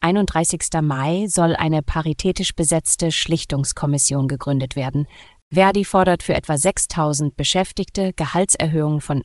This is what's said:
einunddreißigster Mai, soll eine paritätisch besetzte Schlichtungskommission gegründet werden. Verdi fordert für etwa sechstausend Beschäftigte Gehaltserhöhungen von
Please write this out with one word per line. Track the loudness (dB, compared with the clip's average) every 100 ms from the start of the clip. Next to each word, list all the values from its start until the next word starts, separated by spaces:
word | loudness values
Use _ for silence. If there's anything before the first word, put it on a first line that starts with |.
einunddreißigster | 2 2 2 0 0 -2 -2 0
Mai, | 0 0 0 0 0
soll | 2 2
eine | 2 0 0
paritätisch | 0 -2 -2 -2 -2 -2 -4 -2
besetzte | 0 0 0 -2 0
Schlichtungskommission | -2 -2 -2 -2 -4 -4 -2 -2 0 0 0 0
gegründet | -2 -2 -2 -2
werden. | -4 -2 -2 -4 -8 -20 _ _
Verdi | 4 4 4
fordert | 2 2 4 2
für | 0
etwa | -2 0 0
sechstausend | 0 0 -2 -2 0 0 -2 -2
Beschäftigte | -2 0 -2 -4 -6 -2 -4
Gehaltserhöhungen | -2 -2 0 2 0 0 2 2 0
von | -2 -4